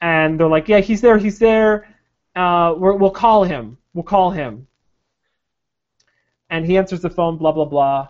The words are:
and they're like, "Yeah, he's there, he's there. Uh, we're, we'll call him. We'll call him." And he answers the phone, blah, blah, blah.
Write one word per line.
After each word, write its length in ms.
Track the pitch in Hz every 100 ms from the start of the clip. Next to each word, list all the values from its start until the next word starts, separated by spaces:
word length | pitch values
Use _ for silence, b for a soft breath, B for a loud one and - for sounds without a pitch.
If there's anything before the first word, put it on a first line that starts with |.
and 380 | 170 160 156 160
they're 100 | 165
like, 200 | 156 156
"Yeah, 120 | 208
he's 200 | 202 214
there, 180 | 240 220
he's 200 | 208 196
there. 500 | 226 220 220 214 b b b _ _ 180
Uh, 380 | 180 175 170 165
we're, 160 | 185
we'll 160 | 196 196
call 340 | 190 233 214
him. 340 | 180 147 110 123 _
We'll 100 | 170
call 260 | 170 196 185
him." 360 | 175 135 110 135 _ _ _ _ _ _ _ _ _ _ _ _ _ _ _ _ _ _
And 140 | 165
he 120 | 160 190
answers 220 | 190 180
the 80 | 175
phone, 260 | 180 170 165
blah, 160 | 156
blah, 120 | 156 147
blah. 420 | 143 139 139 135